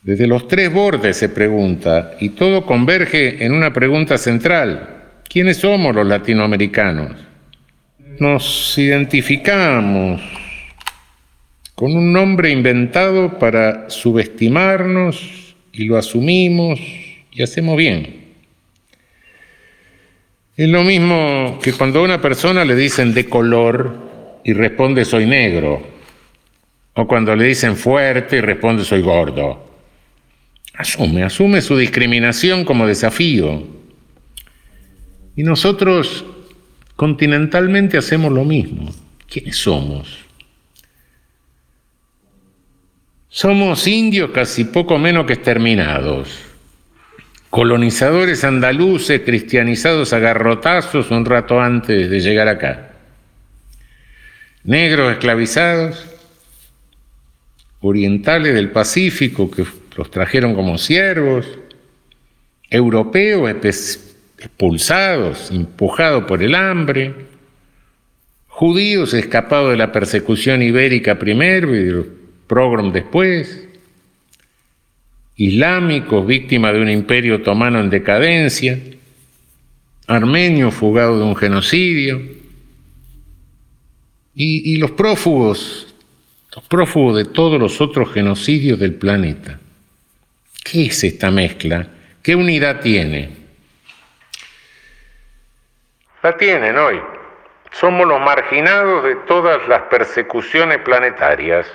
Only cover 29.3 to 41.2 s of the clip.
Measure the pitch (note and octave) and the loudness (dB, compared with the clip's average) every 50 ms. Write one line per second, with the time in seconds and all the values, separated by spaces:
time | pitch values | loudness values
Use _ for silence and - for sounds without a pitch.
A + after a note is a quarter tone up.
29.3 | B1 C#2+ C#2+ C#2 B1+ - - - _ _ _ _ _ _ _ _ _ _ _ _ | -2 -4 -4 -4 -6 -8 -16 -20 _ _ _ _ _ _ _ _ _ _ _ _
30.3 | _ _ _ _ _ _ _ - _ - - - - - C3 D#2 D#2+ F2+ F#2 F#2+ | _ _ _ _ _ _ _ -20 _ -8 -6 -6 -2 -2 0 0 0 0 -2 -2
31.3 | - - F#3+ G3+ G3+ F3+ - - C#3+ C3 B2 A2+ - B2 B2 A#2+ A#2+ A#2+ A#2 A#2+ | 0 2 2 4 4 2 2 2 2 2 2 0 0 0 0 0 0 0 0 0
32.3 | A#2 - - F#3 F#3 F#3 F3 D3+ C3+ A#2+ A2+ G#2+ G2+ F2+ - A2+ - - E3+ E3 | 0 0 0 0 0 0 0 0 2 2 2 2 0 0 0 -2 0 0 0 2
33.3 | C#3+ G#2 E2 D2+ D2+ D2+ D2 - - - - _ _ _ _ _ _ _ _ _ | 2 2 0 0 -4 -6 -10 -12 -18 -20 -20 _ _ _ _ _ _ _ _ _
34.3 | _ - - _ _ _ _ - _ - - _ _ _ - - - - - - | _ -20 -20 _ _ _ _ -20 _ -20 -20 _ _ _ -20 -20 -20 -20 -20 -16
35.3 | - - D3+ E3 D#3+ D#3+ - G3 G3 G3 G3+ F#3 F#3 F3 C#3+ - - - - - | -8 -4 0 0 0 2 2 0 2 2 2 2 2 2 0 -2 -6 -12 -14 -16
36.3 | - - - - - _ _ _ _ _ _ _ _ - D3 D3+ D3 D3 D3+ D3 | -20 -20 -20 -20 -20 _ _ _ _ _ _ _ _ -2 -2 -2 0 0 2 2
37.3 | D3 D3 D#3 D3+ E3 F3+ F#3 F#3 F#3+ G3+ G3 F#3+ - D3+ - - D#3+ D#3+ D#3+ D3+ | 2 2 0 0 0 0 0 2 2 2 2 2 2 0 0 0 0 0 0 0
38.3 | C3+ B2+ C3+ D3+ D#3 C3+ F2+ - - D2+ D2 D2+ E2 - - _ _ _ - - | 0 0 0 0 0 0 -2 -2 -6 -10 -10 -10 -12 -16 -20 _ _ _ -20 -14
39.3 | - - - - - - - - - C#2+ C#2 C#2+ C#2+ C#2 C#2+ - - - - _ | -14 -12 -12 -8 -8 -4 -2 0 0 0 -2 -4 -6 -8 -10 -14 -18 -20 -20 _
40.3 | _ _ - _ _ _ _ _ _ _ _ _ _ _ _ _ _ _ | _ _ -20 _ _ _ _ _ _ _ _ _ _ _ _ _ _ _